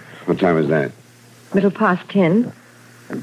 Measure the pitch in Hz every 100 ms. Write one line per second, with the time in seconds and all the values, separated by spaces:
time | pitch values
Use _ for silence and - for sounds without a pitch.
0 | - - - 85 90 80 73 78 65 -
1 | - - - - - 196 196 165 214 180
2 | - 202 165 208 240 - - - - -
3 | - -